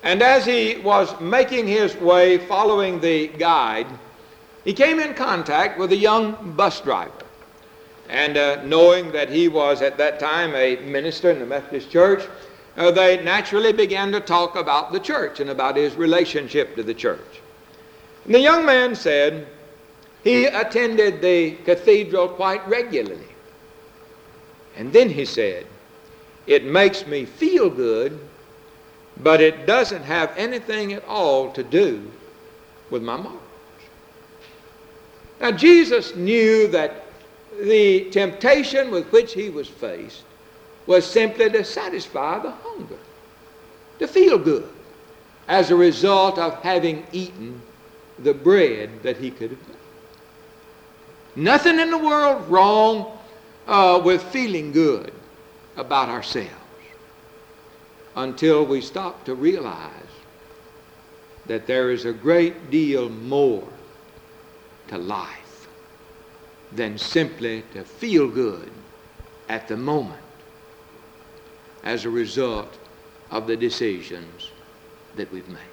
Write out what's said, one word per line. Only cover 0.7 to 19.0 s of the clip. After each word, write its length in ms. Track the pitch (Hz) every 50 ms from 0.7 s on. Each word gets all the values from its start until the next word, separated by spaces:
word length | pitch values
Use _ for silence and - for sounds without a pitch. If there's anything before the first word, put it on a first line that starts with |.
| 233 -
was 400 | 185 202 202 202 170 - - -
making 480 | 165 175 214 254 262 262 262 247 226 196
his 260 | 202 214 208 185 -
way 420 | - 175 175 180 180 180 185 180 175
following 640 | 180 - 208 190 214 208 214 202 196 190 180 170
the 280 | 156 170 165 156 151 151
guide, 580 | 156 151 165 170 165 151 127 113 110 110 120 131 131 127 - - - - - - - _ - _ - - -
he 80 | 196
came 260 | 202 202 269 311 320 320
in 160 | 311 294 262
contact 640 | - 254 254 202 170 160 160 147 156 185 214 - 170
with 140 | 190 180
a 40 | 190
young 580 | 202 202 214 214 226 220 214 214 - 214 185 156
bus 240 | 147 196 208 - -
driver. 320 | - 139 120 92 85 73 - - - - - - - _ _ - - - - - - - - - - -
And, 280 | - 131 147 147 147
uh, 260 | 147 143 143 143 143 131
knowing 480 | 135 156 165 170 175 175 180 180 160
that 180 | 147 151 147 131
he 180 | 139 160 170 170
was 320 | 156 156 147 143 143 135
at 160 | 135 139 135 -
that 200 | 147 151 147 -
time 360 | 147 151 156 170 175 160 147
a 220 | 131 131 131 127
minister 540 | 127 135 139 139 139 147 165 156 - - 175
in 80 | 160 139
the 80 | 123
Methodist 440 | 117 135 143 135 - 143 135 123 -
Church, 340 | - 165 180 196 196 196 - - - - - - - - - - _
uh, 140 | - 170 175
they 320 | 175 185 185 185 185 180
naturally 500 | 160 170 185 208 202 - 202 208 220 220
began 400 | 214 220 208 190 196 190 196 202
to 80 | 202 208
talk 360 | 202 - 175 175 175 175 -
about 360 | 185 170 151 143 147 151 -
the 80 | 165 190
church 400 | 185 - 302 277 180 139 - -
and 100 | 143 139
about 260 | 139 131 131 135 135
his 180 | 143 147 147 -
relationship 800 | 156 165 160 165 175 180 - - 151 143 117 - 147 131 - -
to 60 | 113
the 100 | 110 107
church. 480 | 113 - - 117 85 - - - - - - - - - - _ - - - - - - - - - - -
And 100 | - 220
the 60 | 247
young 260 | 269 302 330 339 330
man 280 | 302 262 254 247 247 233
said 520 | -